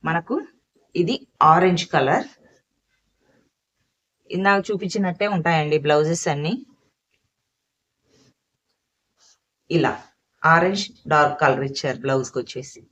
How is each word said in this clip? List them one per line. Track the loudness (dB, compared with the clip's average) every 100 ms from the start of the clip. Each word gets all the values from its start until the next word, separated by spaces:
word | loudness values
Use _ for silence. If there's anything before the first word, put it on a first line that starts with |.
మనకు | -4 -4 -4 -6 -6 _ _ _ _ -2
ఇది | -2 -2 -8 _ 4
ఆరెంజ్ | 6 4 0 -2
కలర్. | 0 0 0 -4 -16 _ _ _ _ _ _ _ _ _ _ _ _ _ _ _ _ _ _ _
ఇందాక | -2 2 2 0
చూపించినట్టే | -6 -4 -2 -2 -2 -2
ఉంటాయండి | 0 0 0 2 0
బ్లౌజెస్ | 2 2 2 -2 -2
అన్నీ. | -4 -4 -6 -8 _ _ _ _ _ _ _ _ _ _ _ _ _ _ _ _ _ _ _ _ _ _ _ _ _ _ _ _ _ _
ఇలా | -2 -2 -4 -14 _ _ _
ఆరెంజ్ | 2 4 2 -2 -8 -12 -2
డార్క్ | 2 2 2
కలర్ | 0 0 -4
ఇచ్చారు | -6 -6 -6
బ్లౌజ్కి | -2 -2 -2 -8
వచ్చేసి. | -10 -12 -14 -20 -20